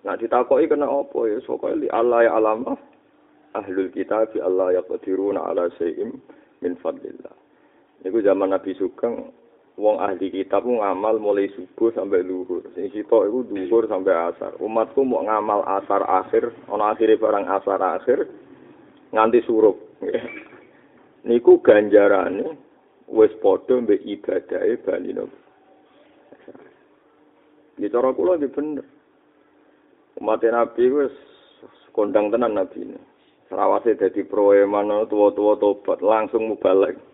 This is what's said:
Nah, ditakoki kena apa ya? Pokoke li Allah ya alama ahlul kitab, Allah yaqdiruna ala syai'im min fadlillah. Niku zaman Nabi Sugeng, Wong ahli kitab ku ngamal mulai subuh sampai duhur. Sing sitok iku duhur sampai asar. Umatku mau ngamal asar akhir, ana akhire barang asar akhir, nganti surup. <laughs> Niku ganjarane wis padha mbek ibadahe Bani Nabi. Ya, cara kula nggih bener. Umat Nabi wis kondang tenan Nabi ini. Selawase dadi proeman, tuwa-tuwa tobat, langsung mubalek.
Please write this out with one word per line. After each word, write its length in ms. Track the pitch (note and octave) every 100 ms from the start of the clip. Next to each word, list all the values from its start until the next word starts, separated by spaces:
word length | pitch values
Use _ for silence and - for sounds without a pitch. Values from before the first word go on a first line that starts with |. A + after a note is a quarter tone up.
Nah, 140 | G2+
ditakoki 500 | F#2+ A2+ C#3 A#2+ C3+
kena 240 | D#3 D3 C#3
apa 300 | C#3 C#3 C3 A2+
ya? 80 | A2
Pokoke 320 | - B2+ - -
li 140 | -
Allah 320 | A2+ B2 A#2+
ya 60 | A#2 A2
alama 340 | A2 A2 C#3 C4+ - _ _ _ _ _ _
ahlul 380 | - G2 F#2 F#2
kitab, 400 | - F#2 G#2+ A2 -
Allah 400 | F#2 F#2 F#2 F2+
yaqdiruna 640 | - - - F#2+ G2+ F#2+
ala 240 | E2+ F2 F2
syai'im 400 | - E2+ - A2 - _ - _ _
min 100 | F2 F2
fadlillah. 560 | E2 - - - - - _ _ _ _ _ _
Niku 220 | F#2 A2
zaman 240 | G2 F#2+ G2
Nabi 240 | F#2+ F#2+ F#2
Sugeng, 500 | F#2 - - F2+ - _ _ _ _ -
Wong 160 | G#2+ G#2+
ahli 320 | G2+ F2+ F#2+
kitab 320 | F2+ F#2+ G2
ku 160 | A#2+ A#2+
ngamal 400 | G2+ F#2 G#2+ A2
mulai 320 | G#2 G2+ G2 G2
subuh 320 | F#2 - A2+ -
sampai 240 | G2 F#2+
duhur. 400 | F2+ F#2 F2+ F2 - F2
Sing 160 | F#2+
sitok 320 | G#2 G#2 A2+
iku 160 | G2+ B2+ A#2
duhur 400 | G2+ F#2 A2+ A2
sampai 240 | G2 F#2+
asar. 400 | E2+ E2+ - - -
Umatku 400 | G#2 A2+ A2 -
mau 240 | C3+ A#2+
ngamal 400 | G#2 G#2+ G#2+ G#2 - G2
asar 240 | G2 G2
akhir, 480 | G2 F#2 F#2 A#2 A#2 - -
ana 240 | G#2 G#2+
akhire 240 | A2 A2+ G#2+
barang 320 | G#2+ G#2 F#2
asar 320 | G2 G2+ F#2+
akhir, 480 | F#2 E2 - B2 - - - - - - - _ _
nganti 320 | A2 A2 A#2
surup. 400 | - A2+ G#2+ - - _ F#2+ - - - -
<laughs> 720 | - - _ _ _ _ _ A#2
Niku 380 | A#2+ A#2+ F3+
ganjarane 800 | - G#2 G#2 G2+ G2+ G2 F2+ F#2+ D3 D3+ _ _ _ _ -
wis 240 | A2 G#2+ -
padha 400 | G2 F#2 - B2+
mbek 240 | A2+ G2+
ibadahe 720 | - G2+ - F#2+ - - G2+ A#2+
Bani 320 | - F2+ F#2 G1+
Nabi. 200 | G2 - _ _ _ _ _ _ _ _ _ - - - - _ _ _ _ _ _ _ _ _ _ -
Ya, 80 | G2+
cara 240 | A#2+ C3
kula 240 | B2+ F3 F3
nggih 160 | C#3
bener. 320 | C#3 D3+ C#3+ - _ _ _ _ _ _ _ _ _ _ _ _ -
Umat 240 | G#2+ A2
Nabi 480 | A2+ A#2 A#2 - B2
wis 200 | D3 C3+ - - _ _ _ - _ _ -
kondang 320 | G2+ G2+ G#2
tenan 240 | A#2 A#2+
Nabi 320 | G#2 F#2 -
ini. 160 | G#2+ - - _ _ _ _
Selawase 480 | G2 G2 G2 A#2 G#2+
dadi 240 | F#2+ G#2
proeman, 880 | F#2 G2+ G2+ G2+ G2+ G#2 G#2 G#2 A2
tuwa-tuwa 480 | G#2+ G#2 G2+ G#2 G#2
tobat, 480 | G#2 G2 - E2
langsung 480 | G2 A2 G#2+ A2+ A2
mubalek. 420 | G#2 - F#2+ F#2 F2+ -